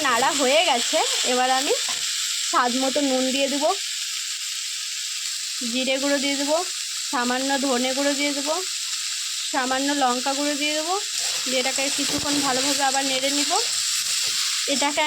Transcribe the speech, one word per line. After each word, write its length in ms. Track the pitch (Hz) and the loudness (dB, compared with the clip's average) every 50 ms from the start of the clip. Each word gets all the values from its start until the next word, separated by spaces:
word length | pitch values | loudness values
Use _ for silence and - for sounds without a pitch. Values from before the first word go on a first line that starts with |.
| 302 | 2
নাড়া 220 | 262 233 233 262 311 320 277 | 2 4 4 4 4 4 4
হয়ে 220 | 269 247 285 330 359 320 | 4 4 6 6 6 4
গেছে, 280 | 262 240 - - 294 330 453 - 494 - - 247 | 4 2 2 2 2 2 2 2 0 0 0 2
এবার 180 | 254 247 254 254 262 262 | 2 4 4 4 2 2
আমি 140 | 277 339 508 571 - - - - - - - - - - - - - - | 2 2 0 0 -2 -4 -4 -4 -4 -4 -4 -4 -4 -4 -4 -4 -2 0
স্বাদ 220 | 349 302 247 247 233 262 262 | 2 2 2 2 2 2 0
মতো 160 | 269 254 294 285 269 | 0 2 2 2 2
নুন 140 | 254 262 262 262 254 | 2 2 2 2 2
দিয়ে 120 | 277 277 254 285 | 2 2 0 2
দেবো, 160 | 277 294 339 403 - - - - - - - - - - - - - - - - - - - - - - - - - - - - - - - - - - - - - 254 226 | 2 2 2 2 0 -4 -6 -6 -6 -6 -6 -6 -6 -6 -6 -6 -6 -6 -6 -6 -6 -6 -6 -6 -6 -6 -6 -6 -6 -6 -6 -6 -6 -4 -6 -6 -6 -6 -6 -6 -4 -4 -2
জিরে 240 | 233 262 262 262 262 269 | -2 0 0 0 0 0
গুঁড়ো 160 | 277 285 285 285 277 | 2 2 2 2 2
দিয়ে 140 | 285 277 269 | 0 0 0
দেবো, 160 | 285 285 311 349 370 - - - - - - - - - | 0 0 0 0 0 -2 -6 -6 -6 -6 -6 -6 -4 -2
সামান্য 380 | - 247 240 247 247 262 269 277 277 262 269 | -2 0 0 0 0 0 0 0 0 0 2
ধনে 240 | 277 247 247 254 262 262 | 2 2 2 2 0 0
গুঁড়ো 160 | 277 285 285 285 269 | 2 2 2 2 2
দিয়ে 120 | 285 294 277 | 0 0 0
দেবো, 160 | 285 277 302 320 370 370 - - - - - - - - - - - - - - - - - | -2 -2 -2 -2 -2 -2 -4 -6 -6 -6 -6 -4 -4 -4 -6 -6 -6 -6 -6 -6 -6 -4 -2
সামান্য 360 | 311 269 254 262 262 262 277 285 285 285 262 | 0 0 0 2 0 0 0 0 2 2 2
লঙ্কা 280 | 247 247 254 254 277 277 | 2 2 0 0 0 0
গুঁড়ো 160 | 277 294 294 294 269 | 0 0 0 0 0
দিয়ে 120 | 294 302 302 | 0 0 0
দেবো, 160 | 311 311 349 381 415 415 - - - - - - - - 254 | -2 -2 -2 -2 -2 -2 -4 -4 -4 -2 -2 -2 -4 -2 0
দিয়ে 120 | 254 254 | 0 0
এটাকে 220 | 247 262 254 277 269 285 - | 0 0 0 0 -2 -2 -2
কিছুক্ষণ 360 | 285 269 - 294 285 - 285 285 285 269 | -2 -2 -2 -2 -2 0 0 0 0 2
ভালোভাবে 380 | 269 247 254 269 285 269 277 277 269 | 2 2 2 2 0 2 2 2 2
আবার 140 | 262 269 277 269 | 2 2 0 0
নেড়ে 180 | 262 262 269 277 285 | 0 0 0 0 0
নিব। 140 | 294 277 285 349 427 466 - - - - - - - - - - - - - - - - - - - - 285 277 | 0 0 2 2 0 0 0 -2 -2 -2 -2 -2 -2 -2 -2 -2 -2 -2 -2 -2 -2 -2 -2 -2 -2 -2 0 0
এটাকে 260 | 247 277 285 294 320 302 | 2 0 2 2 2 2